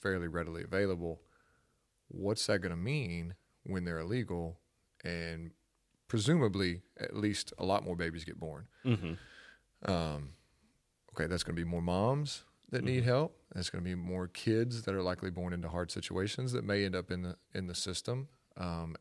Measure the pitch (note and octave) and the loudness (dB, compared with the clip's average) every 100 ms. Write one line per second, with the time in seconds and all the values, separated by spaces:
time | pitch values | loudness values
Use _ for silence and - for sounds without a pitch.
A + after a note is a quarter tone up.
0 | G2+ F#2 E2+ E2 E2 E2+ - F#2+ G2+ F2+ | 0 0 0 -2 -2 -4 -2 2 2 2
1 | E2+ D#2+ - _ _ _ _ _ _ _ | -2 -6 -10 _ _ _ _ _ _ _
2 | - - G2 G#2+ - G2+ F2+ E2+ G2 D3 | -14 -4 0 0 2 2 2 -2 0 0
3 | G#2 E2+ E2+ F2+ _ _ - F#2+ F2 E2 | -2 -4 -6 -8 _ _ -6 -4 -2 -2
4 | E2 B2 F#2+ F2 E2 E2 _ _ _ _ | 0 -2 0 -2 -4 -6 _ _ _ _
5 | F2+ E2+ E2 E2 E2 - _ _ _ _ | -6 -4 -4 -6 -8 -12 _ _ _ _
6 | - A#2 A#2 E3+ A#2 G2 F#2 F2 - - | -2 2 4 6 6 4 2 0 -6 -8
7 | - - G#2+ G2+ - - F#2 G2+ F#2+ F2 | -6 0 2 2 -2 -2 2 2 2 0
8 | E2+ E2 D#2+ E2 D#2+ D2 G2+ _ C3 A2 | -2 -2 -8 -8 -8 -8 -12 _ 2 2
9 | E2+ E2+ - - - - _ _ - F2+ | 2 -6 -10 -20 -20 -20 _ _ 0 0
10 | D#2+ D2 C#2+ - _ _ _ _ _ _ | 0 -2 -6 -12 _ _ _ _ _ _
11 | _ - D#2 F2 - E2+ E2+ E2+ E2+ F2+ | _ -2 0 0 0 -2 0 0 2 4
12 | A2 C#3 D3 - - _ - B2 B2 B2+ | 4 4 0 -6 -12 _ -6 -2 2 4
13 | A#2+ B2 D#3 - - F#2 F2 F#2 F2 F2+ | 4 4 2 -2 -10 -6 -4 -2 -2 -2
14 | F2 F#2 F2+ - - A2 A#2+ A#2 A2 G2 | -2 -2 -4 -2 2 4 4 0 -2 0
15 | F2+ F#2 F#2+ F2 F2+ F2 E2 F2 F2 - | 0 0 -2 -2 -2 -2 -2 0 -2 -2
16 | - F2+ G#2 - B2+ B2 G#2 G2+ G2 F#2 | -4 0 0 0 -2 0 2 2 2 0
17 | F2+ F2+ F2+ F2+ _ G2+ F#2 E2+ - F2 | -2 -2 -4 -6 _ -6 -4 -4 -4 -2
18 | - B2+ C#3 _ _ - F2+ E2+ E2 E2 | -2 -4 -4 _ _ -6 -4 -2 -4 -6